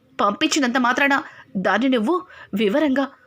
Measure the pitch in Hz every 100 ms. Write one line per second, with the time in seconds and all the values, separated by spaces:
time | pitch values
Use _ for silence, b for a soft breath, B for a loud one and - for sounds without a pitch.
0 | _ - 202 - 311 320 247 254 240 254
1 | 277 277 - B B 196 190 202 269 254
2 | 220 349 - B B 202 214 277 311 262
3 | 269 B